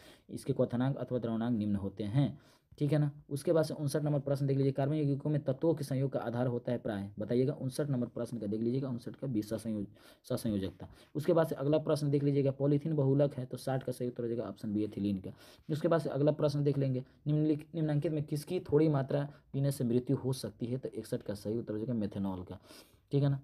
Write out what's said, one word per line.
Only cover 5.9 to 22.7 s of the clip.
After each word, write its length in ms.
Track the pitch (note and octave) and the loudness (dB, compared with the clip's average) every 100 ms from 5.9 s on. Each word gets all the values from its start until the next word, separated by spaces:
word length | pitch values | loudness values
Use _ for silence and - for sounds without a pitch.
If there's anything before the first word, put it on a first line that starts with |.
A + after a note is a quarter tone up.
| C3+ C#3 | 0 0
का 100 | B2+ | -2
आधार 260 | A#2 A#2+ B2+ | -2 0 0
होता 260 | A#2+ - | 0 -2
है 60 | A#2+ | -2
प्राय, 320 | A#2 G2+ G2+ G2+ | -2 -4 -6 -6
बताइएगा। 340 | G2+ A#2+ C3 | 0 2 2
उनसठ 360 | C#3+ C3 C3 D3 | 0 -4 -4 -2
नंबर 160 | B2+ A#2+ | 0 -2
प्रश्न 320 | - A#2 A#2 | -4 -6 -4
का 80 | G#2 | -4
देख 140 | G#2+ | -2
लीजिएगा, 280 | A#2 C3 C#3 | 0 0 -2
उनसठ 280 | A#2+ A2+ - | -6 -8 -8
का 100 | C3 | -4
बी, 160 | G#2+ | -2
ससंयो-, 440 | G#2+ A2 A2+ G#2 G2 - - - - | -2 -4 -4 -4 -6 -10 -20 -20 -6
ससंयोजकता। 600 | - A#2+ G#2 F#2 - F#2+ - - | -4 0 -2 -2 -6 -16 -18 -10
उसके 180 | - D3+ | -2 2
बाद 140 | E3 D#3 | 4 2
से 80 | |
अगला 240 | D3+ C#3 D3+ | 0 0 2
प्रश्न 320 | D#3 D3 D3 | 2 0 2
देख 120 | C#3+ | 2
लीजिएगा, 280 | C#3+ C#3 C3+ | 2 2 2
पॉलीथीन 440 | C3 C#3 C#3+ D#3+ D3+ | 2 2 2 2 2
बहुलक 380 | C3+ C#3 C#3+ | 4 4 2
है, 120 | C3 A#2+ | 0 -8
तो 100 | A#2+ | -6
साठ 260 | - C3 | -4 -2
का 100 | B2+ | -2
सही 160 | B2 B2 | -4 -4
उत्तर 140 | A#2+ | -4
हो 60 | A#2 | -4
जाएगा 160 | A#2 | -4
ऑप्शन 280 | G2+ G2 A2+ | -6 -8 -4
बी, 120 | G#2 | -2
एथिलीन 340 | G#2+ G2+ G2+ F#2+ | -2 0 0 0
का। 120 | - - - - - | -4 -14 -20 -16 -6
उसके 180 | D3+ E3+ | -2 2
बाद 120 | E3 | 2
से 80 | D3 | 2
अगला 240 | C3+ D3 | 2 2
प्रश्न 300 | D3+ D3+ C#3+ | 2 2 2
देख 140 | C#3+ C#3+ | 2 2
लेंगे, 260 | C3+ B2+ C3 - D3 | 0 0 -6 -8 -2
निम्नलिखित, 480 | D3+ D#3 D3+ - | 2 2 0 -4
निम्नांकित 380 | E3+ D#3 D3 E3 | -2 0 2 0
में 120 | D#3 | -2
किसकी 360 | D3+ D3+ - F3+ | -2 -4 -4 -6
थोड़ी 280 | F3+ D3 D#3+ | 2 4 6
मात्रा 400 | C#3+ C3 C#3+ C#3+ - _ | 4 0 -2 -2 -8 _
पीने 200 | C#3 C#3 | -2 0
से 120 | C#3 | 0
मृत्यु 320 | B2 A#2+ B2+ C3+ | 2 2 2 0
हो 160 | B2+ | 0
सकती 340 | C3 - - A#2+ | -4 -6 -6 -6
है, 120 | B2+ | -4
तो 100 | - | -6
इकसठ 340 | - A2 A#2+ | -10 -6 -6
का 120 | - | -6
सही 240 | G2+ G#2 A2+ | -6 -4 -4
उत्तर 140 | G#2+ | -4
हो 60 | G#2+ | -4
जाएगा 160 | A#2 | -2
मेथेनॉल 480 | A#2 G2 G2+ G2 F2+ | -2 -2 -2 -4 -4
का, 160 | F2+ - - | -8 -14 -16